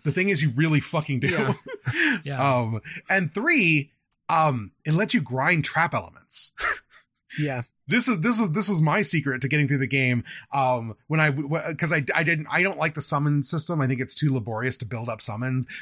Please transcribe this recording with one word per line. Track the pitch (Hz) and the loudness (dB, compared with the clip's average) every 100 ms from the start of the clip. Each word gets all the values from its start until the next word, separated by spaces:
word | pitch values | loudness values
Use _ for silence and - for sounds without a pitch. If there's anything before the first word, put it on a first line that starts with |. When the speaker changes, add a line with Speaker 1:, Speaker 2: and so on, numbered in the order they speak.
Speaker 1:
The | 151 | -2
thing | 175 196 | 0 2
is, | 160 | 2
you | 151 | 2
really | 120 160 - | 2 4 4
fucking | - 160 147 127 | 2 -4 -2 -2
do. | - | 0
Speaker 2:
Yeah. | 180 135 - | 0 0 0
Speaker 3:
<laughs> | - 480 - 330 311 208 | -4 -8 -4 0 2 0
Yeah. | 139 131 139 123 | -4 0 2 2
Speaker 1:
Um, | 113 113 - - - | 2 -4 -6 -14 -2
and | 190 160 | 0 0
three, | 202 302 311 175 151 135 _ _ _ - | 0 2 4 4 2 0 _ _ _ -2
um, | 160 156 123 98 _ 156 | 2 4 2 -6 _ 0
it | |
lets | 160 214 | 2 2
you | 233 | 0
grind | 120 131 151 170 - | 0 0 2 2 0
trap | 160 165 | 0 0
elements. | 120 - - - - - - | 0 -6 -18 -4 -2 -2 -2
<laughs> | - - _ - _ _ _ - | -4 -4 _ -20 _ _ _ -4
Speaker 2:
Yeah. | 147 127 - _ - | -4 -4 -8 _ -2
Speaker 1:
This | 226 254 | 0 2
is, | 190 | 0
this | 214 226 | 0 2
is, | 202 | 0
this | 170 202 | 0 0
was | 175 | 2
my | 156 196 | 2 2
secret | - 160 139 127 | 0 0 -2 -4
to | 131 | -2
getting | 151 135 | 0 2
through | 139 | 0
the | 131 | 0
game. | 135 127 120 - - - | 0 2 0 -4 -14 -6
Um, | 139 127 123 113 - - | 0 0 0 -4 -10 -4
when | 156 | 0
I, | 151 | 2
w-, | 139 143 | 0 -2
w-, | 160 165 151 | -4 -4 -6
'cause | 165 | -2
I, | 165 123 160 | -2 0 0
I | |
didn't, | 160 160 151 | 0 0 0
I | 156 | 0
don't | 190 151 | 0 0
like | 160 151 | -2 -2
the | |
summon | - 147 147 147 | -2 0 2 2
system. | 135 165 - 160 | 0 -2 -2 0
I | 127 | 0
think | 127 | 0
it's | 123 - | -4 0
too | 147 | 0
laborious | 127 104 110 131 - | 0 -2 -4 -4 -4
to | 107 | -8
build | 117 120 | -6 -6
up | 113 | -6
summons, | - 107 127 131 127 - | -6 -4 -2 -2 -4 -8